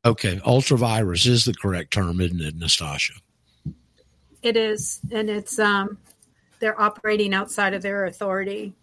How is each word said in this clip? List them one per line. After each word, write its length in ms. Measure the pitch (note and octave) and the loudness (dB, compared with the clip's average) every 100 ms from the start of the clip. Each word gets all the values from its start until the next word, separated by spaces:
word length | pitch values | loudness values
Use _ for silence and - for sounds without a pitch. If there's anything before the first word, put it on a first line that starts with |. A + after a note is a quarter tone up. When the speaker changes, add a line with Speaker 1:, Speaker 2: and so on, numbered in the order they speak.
Speaker 1:
Okay, 340 | A#2 A2 G#2 F#2 | 4 2 -2 0
ultra 320 | A#2 B2 C#3 C3 | 2 2 4 2
virus 480 | A#2 A2 G2+ F2 | 2 2 0 2
is 180 | B2 A#2+ | 4 4
the 100 | A#2+ | 2
correct 380 | F#2 G2+ F2 - | 0 -2 -2 -2
term, 300 | - F2+ F2 | -2 0 0
isn't 180 | F2 F2 | 0 -2
it, 180 | D2+ D#2+ | -6 -6
Nastasha? 640 | E2 - D#2 C#2+ - - _ _ _ _ - - _ _ _ _ _ _ | -2 -2 -2 -4 -6 -6 _ _ _ _ -14 -14 _ _ _ _ _ _
Speaker 2:
It 140 | A#3 | 0
is, 460 | A3+ A3 G#3+ - - - | 2 2 -2 -4 -6 -6
and 180 | A3 G#3+ | -2 -2
it's, 300 | G#3 G3+ - | -4 -4 0
um, 380 | G#3 G3+ G3+ G#3 - - _ _ _ _ | 2 2 0 -8 -20 -20 _ _ _ _
they're 200 | A3 G#3+ | -4 0
operating 540 | G#3 G#3+ G#3+ G#3+ G3+ | 0 0 -2 0 2
outside 400 | G3 G3 - G3 | 0 0 0 0
of 80 | F#3+ | 0
their 240 | G3 G3+ | -4 -2
authority. 680 | F#3 F3+ G3+ F#3+ G3 G3+ G#3 - | -4 -4 -4 -2 -4 -6 -10 -14